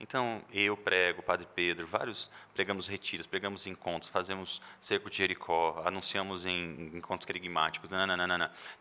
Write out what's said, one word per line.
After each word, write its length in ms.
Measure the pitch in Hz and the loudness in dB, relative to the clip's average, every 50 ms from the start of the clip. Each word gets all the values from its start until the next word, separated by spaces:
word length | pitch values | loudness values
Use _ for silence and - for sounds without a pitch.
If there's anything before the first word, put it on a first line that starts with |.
Então, 420 | - - - 131 123 117 113 104 - - - | -10 -4 0 0 0 0 0 -4 -6 -4 2
eu 240 | 101 101 101 104 | 4 4 4 4
prego, 440 | 101 - 98 92 92 90 90 87 87 | 2 2 4 6 6 6 6 4 2
o 20 | - | 2
Padre 240 | - 90 87 87 - - | 2 2 2 0 -4 -2
Pedro, 320 | - 87 87 85 82 82 | 0 2 2 2 0 -2
vários 440 | 80 95 - 139 123 104 - - - - - - - - | -2 -2 -2 -2 -2 -4 -6 -6 -8 -10 -16 -20 -8 -2
pregamos 360 | - 98 92 101 95 87 95 | -2 0 0 0 -2 -2 -4
retiros, 380 | 101 95 - - - 82 82 | -6 -6 -6 -4 -4 -6 -6
pregamos 400 | - - 95 101 101 101 92 - | -4 -4 -2 -2 -2 -4 -4 -8
encontros, 440 | 95 92 - - 90 85 80 - - | -8 -10 -8 -4 -4 -4 -4 -4 0
fazemos 500 | - 98 92 92 95 95 95 - - - - - - - | 0 0 0 0 -2 -4 -4 -6 -8 -8 -10 -14 -14 -6
cerco 280 | - - 104 98 - 101 | -2 2 2 2 0 0
de 100 | - - | 0 2
Jericó, 640 | 95 92 90 - - - 85 82 82 82 78 82 80 | 2 2 2 0 0 2 4 4 4 4 2 2 0
anunciamos 580 | 90 95 95 - - - 98 95 98 95 90 87 | 0 0 0 -2 -2 0 0 0 -2 -2 -4 -2
em 460 | 92 90 90 87 85 76 - 82 78 80 | -2 -2 0 -2 -4 -6 -8 -10 -8 -10
encontros 320 | 85 82 - 98 87 - | -10 -6 -6 -6 -6 -4
querigmáticos, 640 | - 95 90 90 87 87 80 78 80 - - - 101 | -6 -6 -6 -4 -2 0 2 2 2 0 -4 -8 -4
nananana. 600 | 95 92 95 95 92 87 90 90 90 87 82 - - - - - - - | 0 0 2 2 2 2 2 2 2 2 2 0 -2 -6 -14 -14 -10 -4